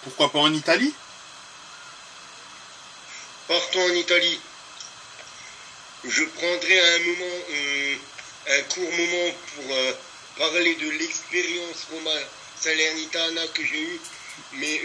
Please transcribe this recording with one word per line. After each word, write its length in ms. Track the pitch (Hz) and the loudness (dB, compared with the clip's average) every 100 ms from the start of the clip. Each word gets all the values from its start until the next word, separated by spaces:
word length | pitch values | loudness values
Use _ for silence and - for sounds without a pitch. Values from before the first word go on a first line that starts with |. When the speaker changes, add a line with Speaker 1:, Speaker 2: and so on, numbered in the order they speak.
Speaker 1:
Pourquoi 280 | - - 147 | -12 2 4
pas 80 | 151 | 6
en 140 | 151 | 6
Italie ? 400 | 156 147 170 269 - - - - - - - - - - - - - - - - - - - - - - - - - - | 6 4 6 6 2 -14 -16 -16 -18 -18 -18 -16 -16 -16 -16 -16 -18 -16 -16 -16 -16 -16 -16 -18 -18 -14 -14 -14 -16 2
Speaker 2:
Partons 360 | 175 - 185 | 2 4 4
en 100 | 180 180 | 6 4
Italie. 440 | 175 175 175 - - - - - - - - - - - - - - - - - | 6 6 6 2 -4 -16 -16 -14 -14 -14 -16 -16 -16 -16 -16 -16 -16 -16 -18 -12
Je 200 | 123 156 | 0 2
prendrai 560 | 160 - 170 175 175 185 | 2 0 0 2 6 8
un 200 | 170 170 | 10 8
moment, 360 | 170 175 180 180 175 | 4 0 -2 -4 -4
euh, 460 | 147 143 143 139 139 - - - - - | -2 0 0 0 -2 -6 -14 -14 -12 2
un 120 | 139 | 2
court 280 | 139 - 175 | 2 -2 0
moment 400 | 170 170 175 175 - - 147 | 2 2 2 0 -2 -12 -10
pour, 200 | 135 135 | -2 0
euh, 180 | 131 127 - - - - | 0 -2 -8 -16 -16 -2
parler 380 | 156 165 170 160 | 2 4 4 2
de 140 | 151 | 0
l'expérience 960 | 156 160 156 - 175 170 175 170 160 - | -2 -2 -4 -2 0 0 -2 -6 -8 -8
Roma 200 | 160 160 151 139 - - - | -6 -2 -2 -4 -12 -16 -4
Salernitana 880 | 160 156 156 160 156 170 165 165 160 | 0 2 2 0 -4 -2 0 0 -4
que 180 | 160 147 | -2 -2
j'ai 160 | 151 | -2
eue, 200 | 160 175 - - - - - | -4 -6 -10 -14 -14 -14 -12
mais 280 | 139 147 151 | -6 -2 -2